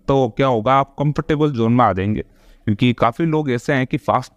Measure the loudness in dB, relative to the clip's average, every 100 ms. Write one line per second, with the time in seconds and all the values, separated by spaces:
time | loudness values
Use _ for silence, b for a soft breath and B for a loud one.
0 | 0 2 0 0 0 0 2 0 0 -2
1 | -2 -2 -2 -2 0 0 0 2 2 2
2 | -2 -4 -8 _ _ _ -4 0 0 2
3 | -2 0 -2 -2 -2 -4 -2 -2 -2 -4
4 | -2 -2 -4